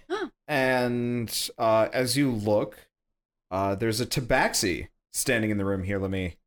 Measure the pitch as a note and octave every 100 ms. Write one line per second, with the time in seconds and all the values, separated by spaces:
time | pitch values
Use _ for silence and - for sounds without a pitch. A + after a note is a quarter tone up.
0 | - G4+ E4 _ - D3 C3 B2+ B2 A#2+
1 | A#2+ A#2+ A2+ - - - A2+ A2 G#2+ B2+
2 | B2 B2+ C#3+ A2+ G#2+ G#2 C#3 - - _
3 | _ _ _ _ - F#2 G2 G2 A2+ G#2+
4 | A#2+ - B2 C3 F#3+ - F#2+ C#2 - _
5 | _ - - A#2+ A2 G#2 G2 G2 F#2 G2+
6 | F#2+ F#2+ F2+ -